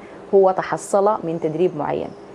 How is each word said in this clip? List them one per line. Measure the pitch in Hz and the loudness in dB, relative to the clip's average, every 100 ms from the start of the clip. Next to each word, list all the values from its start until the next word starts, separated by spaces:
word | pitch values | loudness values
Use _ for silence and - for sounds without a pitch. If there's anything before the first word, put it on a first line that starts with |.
| - - - | -10 -20 0
هو | 196 190 | 4 4
تحصله | 185 - 156 - 202 202 214 | 2 -4 -6 0 2 2 0
من | 165 165 | -4 -4
تدريب | 160 156 180 151 | -4 0 0 0
معين. | 147 147 - - - | -4 -4 -6 -12 -20